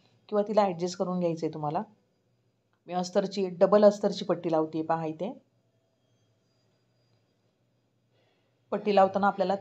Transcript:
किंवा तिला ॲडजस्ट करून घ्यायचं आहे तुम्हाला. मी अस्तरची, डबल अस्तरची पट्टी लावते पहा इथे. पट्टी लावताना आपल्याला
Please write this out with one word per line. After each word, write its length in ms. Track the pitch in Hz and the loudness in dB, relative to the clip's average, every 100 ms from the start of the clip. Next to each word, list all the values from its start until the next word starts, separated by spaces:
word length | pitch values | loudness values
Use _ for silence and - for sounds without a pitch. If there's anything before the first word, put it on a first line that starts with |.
| _ _ - | _ _ -4
किंवा 140 | 208 208 | -2 0
तिला 140 | 214 | 2
ॲडजस्ट 360 | 196 165 180 180 | 2 0 -6 -4
करून 220 | 180 180 | -4 -2
घ्यायचं 260 | 170 165 156 | -2 -2 -6
आहे 80 | |
तुम्हाला. 280 | 156 151 165 220 _ _ _ _ _ _ _ _ _ - | -6 -6 -6 -8 _ _ _ _ _ _ _ _ _ -8
मी 60 | |
अस्तरची, 520 | 180 180 202 190 196 185 180 | -6 -2 -2 -2 -4 -4 2
डबल 260 | 190 208 | 4 6
अस्तरची 400 | 208 208 202 190 | 6 4 -2 -2
पट्टी 280 | 190 170 170 | -4 -4 0
लावते 300 | 160 156 160 | 0 0 -4
पहा 240 | 160 165 160 | -2 -2 -4
इथे. 260 | 160 180 - _ _ _ _ _ _ _ _ _ _ _ _ _ _ _ _ _ _ _ _ _ _ _ _ _ _ _ _ _ _ _ _ - | -6 -8 -10 _ _ _ _ _ _ _ _ _ _ _ _ _ _ _ _ _ _ _ _ _ _ _ _ _ _ _ _ _ _ _ _ -8
पट्टी 220 | 208 208 | -6 2
लावताना 320 | 196 190 196 196 | 4 4 4 0
आपल्याला 280 | 190 185 196 | 0 -2 -2